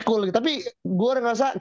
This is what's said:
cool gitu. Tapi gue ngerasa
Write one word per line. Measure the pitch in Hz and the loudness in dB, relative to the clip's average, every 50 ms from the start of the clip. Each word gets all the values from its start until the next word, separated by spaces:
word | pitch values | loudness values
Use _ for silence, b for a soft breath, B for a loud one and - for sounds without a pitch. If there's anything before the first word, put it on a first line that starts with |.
| - - | -2 0
cool | 226 214 202 | 0 2 2
gitu. | 190 175 220 | 2 0 2
Tapi | 240 320 302 262 - - - _ | 0 0 -2 -2 -6 -8 -12 _
gue | - 175 185 180 214 247 262 262 | -6 -4 0 0 2 2 2 2
ngerasa | 240 233 233 214 269 269 - 185 | 0 0 0 0 0 0 -2 -4